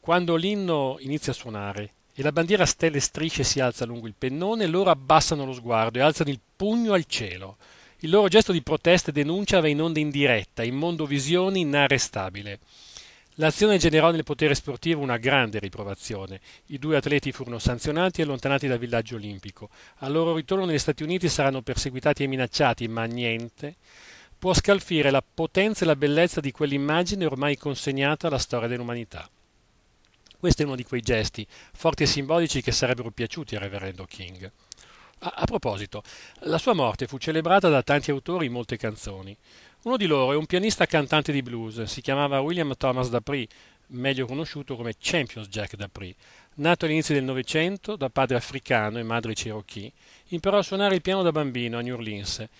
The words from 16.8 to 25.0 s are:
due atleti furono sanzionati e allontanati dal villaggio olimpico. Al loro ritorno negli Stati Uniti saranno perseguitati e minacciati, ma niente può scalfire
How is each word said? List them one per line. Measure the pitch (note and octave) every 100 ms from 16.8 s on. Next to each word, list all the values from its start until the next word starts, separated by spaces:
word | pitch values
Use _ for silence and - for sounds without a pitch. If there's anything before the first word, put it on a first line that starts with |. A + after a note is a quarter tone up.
due | D3 D3+
atleti | C#3 C#3+ C#3
furono | - B2 A#2+
sanzionati | - B2 - D3+ F#3 F3+
e |
allontanati | D#3 C3 C#3+ C#3 C#3
dal | B2
villaggio | A#2+ A#2 A2+
olimpico. | A#2 G#2 G2 G2+ - G#2 - - _
Al | C3+
loro | D3+ E3
ritorno | D#3+ D3+ F#3+
negli | F#3 D3+
Stati | - D3
Uniti | D3+ F3+ E3+
saranno | - C#3 C3+
perseguitati | A#2+ B2+ C#3+ B2+ D3+ C#3+
e | C#3
minacciati, | C3 B2+ - C#3 A#2 A#2
ma | A2+
niente | A2+ A#2+ A#2+ A2+ A#2 _ D3 - _ - - - - -
può | F#3
scalfire | F3 - G3+ - E3